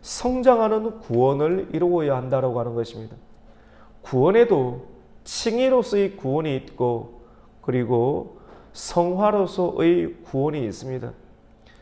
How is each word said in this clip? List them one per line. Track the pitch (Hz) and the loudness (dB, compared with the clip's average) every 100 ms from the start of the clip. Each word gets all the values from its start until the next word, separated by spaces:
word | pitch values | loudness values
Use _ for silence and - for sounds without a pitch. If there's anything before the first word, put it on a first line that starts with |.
성장하는 | - - 247 254 254 233 220 220 220 214 | -10 -4 -2 2 4 4 4 0 -2 -8
구원을 | - 120 131 143 156 190 180 | -2 2 2 2 0 -2 -4
이루어야 | 160 175 175 147 127 | -2 0 2 0 -2
한다라고 | 127 135 127 120 | -2 -2 0 -2
하는 | 117 117 | -4 -4
것입니다. | 113 113 107 - - - - - - - - - | -6 -8 -16 -18 -20 -20 -20 -20 -20 -20 -20 -20
구원에도 | - 131 156 220 233 160 123 123 - - - - | -4 2 4 6 4 4 0 -6 -14 -20 -20 -20
칭의로서의 | - - 226 233 262 254 - 202 196 196 | -12 -6 -2 0 2 2 2 0 0 -2
구원이 | 131 147 156 131 | -2 -2 -2 -4
있고 | - - 123 117 - - - - - - | -6 -4 -2 -2 -6 -18 -20 -20 -20 -10
그리고 | - 127 117 120 123 151 - - - - - | -2 -2 2 2 2 -2 -6 -16 -20 -20 -20
성화로서의 | - - 175 175 185 208 208 180 - 175 - 165 175 165 - | -14 -4 -2 0 0 2 2 0 -2 -2 2 2 4 0 -8
구원이 | - 135 147 151 110 | -6 -2 -2 -2 -6
있습니다. | - 127 127 120 - - - - - - - | -6 -10 -10 -10 -14 -20 -20 -20 -20 -20 -20